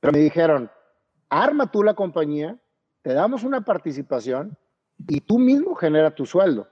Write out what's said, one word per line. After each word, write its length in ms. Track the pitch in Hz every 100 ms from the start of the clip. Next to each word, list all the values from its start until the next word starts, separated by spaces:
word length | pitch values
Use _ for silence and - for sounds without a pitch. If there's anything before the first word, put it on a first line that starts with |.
Pero 100 | 156
me 60 | 147
dijeron, 500 | 151 165 165 143 117 _ _ _ _ _ _
"Arma 400 | 143 254 302 262
tú 140 | 214
la 100 | 208
compañía, 640 | 208 190 165 151 147 156 240 _ _ _ _
te 120 | -
damos 300 | 131 202 254
una 180 | 247 262
participación 960 | 214 180 165 139 135 127 117 131 185 - _ _ _ _ -
y 140 | 143
tú 160 | - 233
mismo 380 | 254 277 370 349
genera 360 | 165 156 156
tu 140 | 151 127
sueldo". 420 | 175 190 120 101